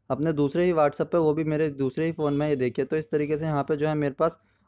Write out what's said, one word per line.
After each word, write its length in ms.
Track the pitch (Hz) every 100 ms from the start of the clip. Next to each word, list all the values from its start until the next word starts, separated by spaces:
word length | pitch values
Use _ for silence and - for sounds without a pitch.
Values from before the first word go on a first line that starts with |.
| -
अपने 220 | 135 160
दूसरे 320 | 147 143 165
ही 80 | 180
WhatsApp 300 | 160 147 -
पे, 160 | 156 170
वो 140 | 156
भी 100 | 151
मेरे 240 | 156 151 156
दूसरे 340 | 139 135 156 160
ही 60 |
फ़ोन 220 | 165 151
में। 140 | 143 151
ये 80 | 143
देखिए, 280 | 127 117
तो 120 | 135 156
इस 140 | 156
तरीके 260 | 151 147 151
से 80 |
यहाँ 180 | 160 147
पे 120 | 135 151
जो 120 | 151
है 60 |
मेरे 200 | 151 143
पास 240 | 131 160 - _ _